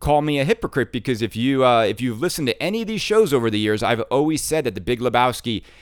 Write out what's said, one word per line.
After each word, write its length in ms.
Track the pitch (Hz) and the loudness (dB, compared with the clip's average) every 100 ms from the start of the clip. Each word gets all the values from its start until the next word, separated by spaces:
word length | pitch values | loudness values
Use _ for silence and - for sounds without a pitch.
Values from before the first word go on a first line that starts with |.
call 220 | - 147 | 0 2
me 160 | 151 147 | 2 0
a 60 | |
hypocrite, 480 | 139 233 156 - 117 | 0 0 -2 -2 -2
because 300 | 123 110 117 | -4 -4 -2
if 120 | 110 | -2
you, 300 | 110 123 135 | -2 0 2
uh, 180 | 127 120 | 4 4
if 180 | 110 104 | 2 0
you've 200 | 123 110 | -4 -2
listened 260 | 170 - 139 | -4 -2 -4
to 160 | - | -2
any 200 | 165 220 | -2 -4
of 40 | 220 | -4
these 140 | 220 | -6
shows 340 | - 214 214 | 0 2 4
over 160 | 135 117 | 4 2
the 80 | 104 | 0
years, 240 | 107 107 | 0 0
I've 180 | 107 117 | 0 -2
always 380 | - 131 156 156 | 0 0 2 0
said 220 | - 156 | -2 -2
that 140 | 123 98 | -2 -4
The 40 | |
Big 200 | 90 123 | -4 -2
Lebowski 640 | 123 117 127 117 - 107 - - | 0 2 2 0 -4 -6 -6 -20